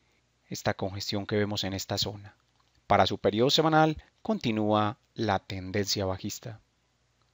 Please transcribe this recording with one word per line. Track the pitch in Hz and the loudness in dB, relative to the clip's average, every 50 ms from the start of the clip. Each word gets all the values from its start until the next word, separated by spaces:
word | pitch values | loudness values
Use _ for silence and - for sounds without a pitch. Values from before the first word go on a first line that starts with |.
| _ _ _ _ _ _ _ _ _ - | _ _ _ _ _ _ _ _ _ -14
Esta | - - - 110 101 | -12 -6 -4 -4 -2
congestión | - - 98 95 101 - - - 101 98 - | -2 -4 -6 -6 -8 -8 -6 -6 -6 -4 -2
que | 110 | -2
vemos | 104 104 101 107 104 - | 0 0 0 -2 -4 -4
en | 95 95 | -4 -6
esta | 95 - - 104 101 | -6 -6 -6 -4 -4
zona. | - 113 107 104 101 101 - _ _ _ _ _ _ _ _ _ _ - | -4 -6 -6 -10 -16 -20 -20 _ _ _ _ _ _ _ _ _ _ 2
Para | 101 101 95 | 6 6 6
su | 92 101 - | 4 2 0
periodo | - 101 101 107 120 139 | 0 0 2 4 2 2
semanal, | - - 156 156 156 156 156 156 156 - - _ _ _ | 4 4 2 4 6 6 4 4 2 -2 -8 _ _ _
continúa | - - 220 185 - 117 110 110 107 104 107 107 107 104 - _ _ _ _ | -4 -4 -4 -2 0 -2 0 0 2 2 4 4 2 2 -2 _ _ _ _
la | - 117 107 98 95 | -4 -2 0 0 0
tendencia | _ - 98 95 92 92 92 104 98 - - 107 98 | _ -6 -10 -10 -8 -4 -4 -4 -2 -2 -2 -2 -2
bajista. | 92 95 92 - 101 - - - 117 113 107 _ _ _ _ _ _ _ _ _ _ _ _ _ _ | -2 -4 -4 -6 -10 -10 -10 -12 -14 -16 -16 _ _ _ _ _ _ _ _ _ _ _ _ _ _